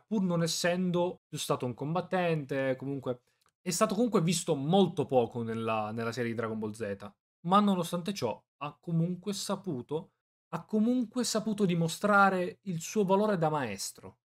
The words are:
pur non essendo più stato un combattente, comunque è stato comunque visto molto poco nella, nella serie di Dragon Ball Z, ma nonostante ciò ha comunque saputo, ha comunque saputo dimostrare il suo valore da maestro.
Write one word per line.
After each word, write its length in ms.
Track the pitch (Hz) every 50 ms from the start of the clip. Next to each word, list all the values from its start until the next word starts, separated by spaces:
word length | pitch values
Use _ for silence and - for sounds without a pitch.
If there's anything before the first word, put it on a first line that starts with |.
| _
pur 160 | - 208 220 190
non 220 | 180 175 170 170
essendo 800 | 165 160 - - 175 175 180 185 180 170 175 175 180 185 - _
più 120 | _ - 147
stato 280 | - - 151 131 -
un 80 | 123 117
combattente, 1000 | - 139 147 165 180 170 170 - 185 180 170 165 156 143 131 147 135 135 135 131
comunque 460 | 131 135 135 139 135 127 135 123 - _ _ _ _ _ _ _ _
è 100 | - 180
stato 240 | 170 - 220 - 208
comunque 280 | 180 247 233 - 202 160
visto 320 | 165 165 160 - - 165
molto 520 | 139 135 147 175 202 190 175 - - 131
poco 360 | - 135 127 117 110 - 120 117
nella, 480 | 113 113 113 113 113 110 110 107 107
nella 220 | 107 117 117 113 113
serie 180 | 123 120 117
di 60 | 113
Dragon 200 | 110 113 110 110
Ball 140 | 110 107 107
Z, 400 | 104 - 110 101 101 98 104 104 - _ _ _ _ _ -
ma 120 | 170 190 202
nonostante 560 | 208 202 190 180 180 170 - 175 165 165 196
ciò 260 | - - 117 - - _ _ _ -
ha 200 | 147 147 - _
comunque 520 | - - 165 165 165 180 180 180 - 208 196
saputo, 800 | 202 - - 202 196 - 185 151 123 120 - - 156 - - _ _ _ _ _ _ _ -
ha 140 | - 165 -
comunque 600 | - - 214 214 233 247 254 240 202 - 254 233
saputo 400 | - - 220 208 220 214 208 208
dimostrare 960 | 180 175 170 165 160 - - - 208 208 202 196 196 185 185 180 180 - _ -
il 180 | 196 180 160
suo 220 | - - - 214 208
valore 360 | 175 190 196 214 214 208 175
da 100 | 160 151
maestro. 680 | 151 147 131 113 98 98 - - - - - 95 - _ _ _